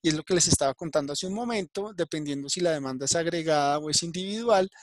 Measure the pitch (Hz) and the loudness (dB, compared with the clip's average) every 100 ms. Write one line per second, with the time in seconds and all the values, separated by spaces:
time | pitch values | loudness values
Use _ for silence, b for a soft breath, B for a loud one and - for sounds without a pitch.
0 | 165 156 151 180 160 - 139 131 170 156 | 0 -2 2 2 4 4 2 0 -2 -2
1 | 143 147 185 202 240 226 175 - 208 190 | -2 -4 -4 -4 -2 -4 -4 -6 -8 -6
2 | 165 160 147 139 139 185 175 156 135 131 | -4 -4 -4 -6 -4 0 0 0 -2 -4
3 | 135 170 165 170 160 151 143 147 151 147 | 0 0 0 -2 2 2 4 0 0 -2
4 | 170 175 190 214 233 202 190 B | -2 -6 -6 -4 4 4 4 B